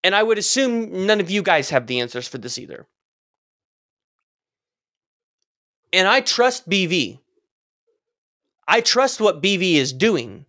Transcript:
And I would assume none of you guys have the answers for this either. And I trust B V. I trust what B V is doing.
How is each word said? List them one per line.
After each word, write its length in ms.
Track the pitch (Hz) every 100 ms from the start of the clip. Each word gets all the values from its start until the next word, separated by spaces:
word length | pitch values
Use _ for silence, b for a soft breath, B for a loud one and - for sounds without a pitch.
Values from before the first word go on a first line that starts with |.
And 140 | 185 202
I 80 |
would 120 | 220 214
assume 680 | - 254 269 233 220 185 190
none 140 | 214
of 100 | 170
you 140 | 208
guys 260 | 196 160 135
have 160 | 139 117
the 140 | 123
answers 260 | 120 127 120
for 120 | 131
this 200 | 120 123
either. 300 | - - - _ _ _ _ _ _ _ _ _ _ _ _ _ _ _ _ _ _ _ _ _ _ _ _ _ _ _ _ _ _
And 160 | 185 185
I 120 | 254
trust 460 | - - 247 254 -
B 180 | 196 175
V. 340 | 175 110 - _ _ _ _ _ _ _ _ _ _ _ _ _ _ -
I 140 | 220
trust 400 | 233 233 269 -
what 200 | 214 160
B 160 | 190 196
V 220 | 185 156
is 140 | 135
doing. 540 | 127 214 175 117 98